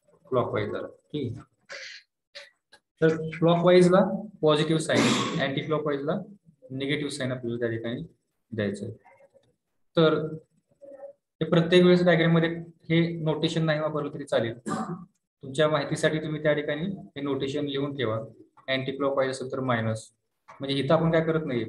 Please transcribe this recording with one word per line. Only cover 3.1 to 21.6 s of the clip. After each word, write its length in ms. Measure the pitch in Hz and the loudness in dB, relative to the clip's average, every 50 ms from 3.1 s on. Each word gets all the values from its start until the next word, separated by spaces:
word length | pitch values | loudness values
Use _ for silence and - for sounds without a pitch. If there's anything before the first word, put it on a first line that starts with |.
| 160 160 - - - - | 2 0 -4 -8 -2 2
क्लॉकवाईजला 640 | 160 165 175 170 175 180 180 185 180 175 180 202 - - - - - - - - | 2 4 4 4 6 6 8 8 8 8 6 6 4 2 0 -4 -8 -10 -6 0
पॉझिटिव्ह 400 | 156 151 151 147 156 156 160 156 | 2 4 4 4 2 2 0 0
साइन, 600 | - - 131 117 120 120 - - - - - - | 0 0 2 2 2 2 2 0 -2 -4 -2 -2
अँटी 180 | 135 139 139 147 - | -2 -2 -2 -4 -4
क्लॉकवाईजला 520 | 160 151 151 151 151 143 135 143 156 - 202 - - - - _ _ _ _ - - | -2 -2 -2 0 -2 -4 -2 -2 -2 -4 -4 -6 -10 -16 -20 _ _ _ _ -16 -12
निगेटिव्ह 400 | 131 135 139 139 151 147 143 139 - | -10 -6 -4 -2 -2 -2 -4 -4 -6
साइन 160 | - 131 127 | -6 -4 -4
आपल्याला 260 | 127 - 123 117 117 117 | -4 -4 -4 -6 -4 -2
त्या 120 | 120 113 | -2 -4
ठिकाणी 320 | 113 110 - 117 120 - 165 - _ _ _ _ _ _ _ _ | -4 -4 -6 -6 -6 -6 -8 -12 _ _ _ _ _ _ _ _
द्यायचं 340 | 113 110 104 101 101 - - | -4 -4 -2 -2 -4 -6 -8
आहे. 80 | 110 - - _ - - _ _ _ _ _ _ _ _ _ _ _ _ _ _ _ _ | -10 -12 -14 _ -20 -20 _ _ _ _ _ _ _ _ _ _ _ _ _ _ _ _
तर 240 | 170 160 156 151 156 160 160 160 160 - _ _ _ _ _ _ _ - 554 - - - - - _ _ _ _ - | 4 4 4 4 2 -2 -6 -8 -12 -16 _ _ _ _ _ _ _ -20 -20 -20 -18 -18 -20 -20 _ _ _ _ -8
हे 80 | 160 - | -2 2
प्रत्येक 360 | 175 165 165 - 180 180 180 | 4 4 4 6 6 6 8
वेळेस 200 | 180 180 175 180 | 8 6 6 6
डायग्राम 280 | 175 165 160 160 165 170 | 4 4 4 4 4 4
मध्ये 140 | 165 165 165 165 - - - - _ _ - | 4 2 2 -2 -6 -10 -14 -18 _ _ 0
हे 120 | 165 170 165 170 170 165 | 2 2 2 0 -2 -2
नोटेशन 420 | 156 160 147 151 160 160 - 165 160 | -2 -2 -2 0 -2 -2 0 0 0
नाही 160 | 160 151 151 | 0 0 0
वापरलं 340 | 156 151 151 147 139 139 - | -2 -4 -4 -4 -6 -6 -8
तरी 100 | - 139 | -10 -6
चालेल, 340 | - 147 127 117 113 - - | -2 0 0 0 -2 -4 -8
तुमच्या 1120 | - - - - - - 170 - - - _ _ _ _ _ _ - 127 123 160 151 156 | -8 -6 -6 -6 -6 -6 -8 -10 -12 -16 _ _ _ _ _ _ -16 -6 -2 0 0 2
माहितीसाठी 500 | 156 143 - - 165 - - 151 151 156 | 2 0 -2 -4 -2 0 0 0 0 -2
तुम्ही 240 | 160 151 156 147 | -4 -4 -6 -2
त्या 100 | 156 151 | 0 0
ठिकाणी 340 | 147 147 143 151 147 151 170 | 0 0 -2 -4 -6 -4 -4
हे 340 | 202 190 - - - - 143 | -6 -6 -8 -12 -16 -12 -8
नोटेशन 460 | 139 143 135 135 139 135 143 147 147 | -6 -4 -4 -4 -4 -4 -4 -4 -4
लिहून 300 | 143 135 135 139 143 139 | -4 -4 -4 -4 -4 -4
ठेवा. 220 | 135 120 110 110 110 - - - - - _ _ _ _ 135 | -2 -2 -2 -2 -4 -6 -10 -14 -20 -20 _ _ _ _ -4
अँटी 280 | 135 131 131 139 135 | -4 -4 -4 -6 -4
क्लॉकवाईज 340 | 135 143 135 139 139 131 131 | -4 -2 -2 0 0 0 0
असेल 220 | 127 - 127 - | -2 -4 -8 -8
तर 80 | 135 131 | -6 -4
मायनस, 500 | 131 131 120 113 113 110 110 113 - - _ _ _ _ _ _ _ - - - | -2 0 0 0 0 -2 -4 -4 -8 -14 _ _ _ _ _ _ _ -20 -14 -10
म्हणजे 140 | 139 135 139 | -6 -4 -2
इथं 200 | 139 135 143 165 | -2 2 2 2
आपण 180 | 160 165 160 | 4 4 4
काय 120 | 165 160 160 | 2 2 2
करत 220 | 160 156 156 151 | 2 0 -2 -2
नाही, 180 | 139 123 117 | -2 -2 -4